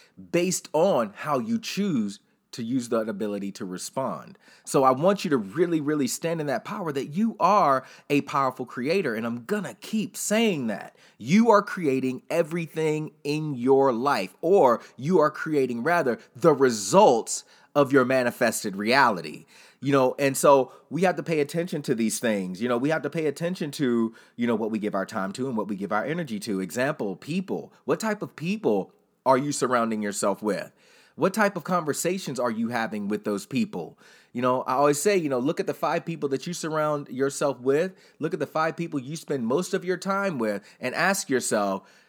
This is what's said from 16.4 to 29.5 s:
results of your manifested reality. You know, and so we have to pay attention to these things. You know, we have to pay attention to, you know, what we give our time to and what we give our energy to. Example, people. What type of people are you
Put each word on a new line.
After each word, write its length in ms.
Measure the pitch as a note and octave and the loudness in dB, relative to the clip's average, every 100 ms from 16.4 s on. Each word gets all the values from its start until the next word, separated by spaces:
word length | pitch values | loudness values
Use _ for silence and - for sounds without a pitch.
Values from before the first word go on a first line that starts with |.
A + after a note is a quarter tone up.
| E3 | 4
results 880 | C#3 C3 A2 F#2+ E3+ G3+ A#2+ - - - _ _ | 6 4 2 2 6 8 6 0 -8 -10 _ _
of 180 | - C3+ | 2 4
your 140 | C#3 B2 | 4 4
manifested 720 | C3 A#2+ - A#2 A2 A2 F#2+ | 2 0 0 0 0 -6 -4
reality. 680 | G#2+ C3 B2+ F#2+ D#2+ - - - - _ | 2 4 4 2 -6 -14 -20 -20 -20 _
You 120 | C3+ | 0
know, 240 | C#3 B2+ - | 4 4 2
and 160 | C#3 | 0
so 380 | C3+ D#3 C#3 B2+ - - | 4 6 6 6 -4 -10
we 140 | C#3 | 0
have 140 | F3+ E3 | 0 0
to 60 | |
pay 180 | D#3+ D#3+ | -2 -2
attention 420 | C#3+ E3+ F3 D#3 | -2 -2 -4 -4
to 120 | C#3+ | -2
these 240 | A2+ A2 G#2 | 0 0 0
things. 440 | A#2+ G#2 F#2 F2+ | 0 0 -2 -4
You 60 | A#2+ | -2
know, 100 | A#2+ | 0
we 100 | C#3 | 0
have 140 | D#3 | -2
to 80 | C#3 | -4
pay 160 | E3 D#3 | -4 -4
attention 440 | C#3 E3+ F3+ D#3+ | -2 -4 -4 -6
to, 420 | C#3 C3+ A#2+ A2+ - - - | -2 0 2 0 -4 -16 -4
you 100 | A#2+ | -2
know, 100 | A2+ | 0
what 140 | A2 | -2
we 80 | A2 | -4
give 160 | G#2 | -2
our 120 | G2 F#2+ | -2 -4
time 260 | A2 F#2+ | -4 -6
to 160 | G2+ C3 | -6 -6
and 80 | A2+ | -4
what 120 | G2 | -4
we 80 | G2+ | -6
give 160 | G2 | -4
our 120 | G#2+ | -2
energy 360 | A#2+ E3 D#3+ G#2+ | -2 -4 -6 -8
to. 200 | G#2 F#2+ | -4 -4
Example, 540 | F#2+ A#2 C3+ D3+ A2 | -4 -2 -2 -2 -6
people. 580 | F#2 - F3 F#3 G2 - _ | -8 -6 -6 -4 -6 -8 _
What 160 | - E3 | -4 -2
type 220 | A3 G#3 | -2 -4
of 120 | D3+ - | -8 -8
people 540 | D#3+ G#3+ F3 G2+ F2 _ _ _ - | -6 -2 0 0 -2 _ _ _ 2
are 120 | C3 | 2
you 140 | D3 | 2